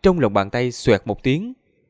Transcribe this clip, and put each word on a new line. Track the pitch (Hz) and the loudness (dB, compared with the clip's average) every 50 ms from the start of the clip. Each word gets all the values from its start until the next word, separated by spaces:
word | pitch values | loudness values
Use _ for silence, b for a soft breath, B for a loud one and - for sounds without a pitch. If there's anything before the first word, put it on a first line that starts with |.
trong | - 190 180 170 | 0 2 2 2
lòng | 127 104 98 | 0 0 2
bàn | 101 98 101 | 0 -2 -2
tay | - 120 127 127 | -4 -4 -4 -4
xoẹt | 120 - - 127 107 - - | -6 -2 2 2 2 2 2
một | 113 98 - | -4 -6 -4
tiếng, | - 135 127 147 214 247 262 _ _ _ _ _ _ | -2 -2 -2 -2 -4 -10 -14 _ _ _ _ _ _